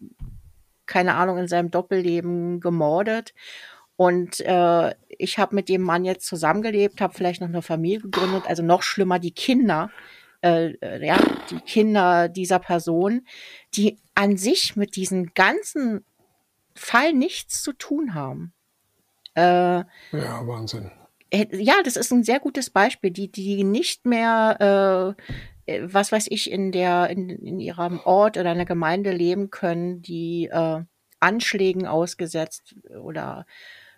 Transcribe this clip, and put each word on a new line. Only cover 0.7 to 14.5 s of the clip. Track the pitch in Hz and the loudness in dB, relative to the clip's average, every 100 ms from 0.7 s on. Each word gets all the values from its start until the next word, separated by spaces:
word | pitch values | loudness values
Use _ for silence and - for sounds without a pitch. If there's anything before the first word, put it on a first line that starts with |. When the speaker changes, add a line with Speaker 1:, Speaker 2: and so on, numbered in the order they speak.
| _ - | _ -4
Speaker 1:
keine | 185 180 | 0 2
Ahnung, | - 180 180 | 2 2 0
in | 175 | -2
seinem | 175 175 | 0 0
Doppelleben | 175 185 190 180 170 170 175 175 175 | -2 0 0 0 0 -2 -4 -4 -4
gemordet. | 175 170 151 160 208 220 226 - - - - - _ - | -2 0 2 2 0 -2 -6 -16 -20 -20 -20 -20 _ 2
Und, | 180 180 175 - | 4 4 0 -4
äh, | - 180 175 170 160 - _ | 0 2 4 4 2 -2 _
ich | - - - | -8 -6 -2
hab | 196 | 0
mit | 202 190 | 0 0
dem | 185 | 0
Mann | 185 170 | 2 0
jetzt | 185 185 - | 0 -4 -6
zusammengelebt, | 170 156 190 226 208 202 - | -2 0 2 0 2 0 0
hab | 190 | -4
vielleicht | - 180 175 | -2 -4 -2
noch | 175 | -4
eine | 170 | -6
Familie | - 165 165 214 | -4 -2 -2 -2
gegründet, | 208 190 185 190 - | -4 -2 0 0 -2
also | 170 | -2
noch | 170 - | 2 2
schlimmer, | - - 190 180 | 2 -2 0 0
die | 175 | -2
Kinder, | - - 254 233 156 214 - - - _ _ | -4 2 4 4 2 -2 -10 -20 -20 _ _
äh, | 175 170 165 - | 2 4 2 -4
äh, | - - 151 | -8 -6 0
ja, | - - - - | 4 2 2 -8
die | 165 | -12
Kinder | - 226 214 208 180 175 170 | -4 2 4 4 4 4 2
dieser | 180 180 185 | -2 0 0
Person, | - 175 170 170 170 240 - - - - _ | 0 -2 0 0 2 0 -4 -16 -20 -20 _
die | - 208 214 _ | 0 0 0 _
an | - 202 196 | 0 2 2
sich | 196 | 2